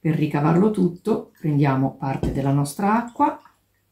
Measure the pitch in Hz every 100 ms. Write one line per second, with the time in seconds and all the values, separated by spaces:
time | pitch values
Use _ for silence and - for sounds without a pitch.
0 | 165 156 147 147 151 165 214 214 180 170
1 | - 220 - _ 170 147 143 131 135 -
2 | 139 135 - 139 139 139 143 - 196 220
3 | 240 - 294 - - _ _ _ _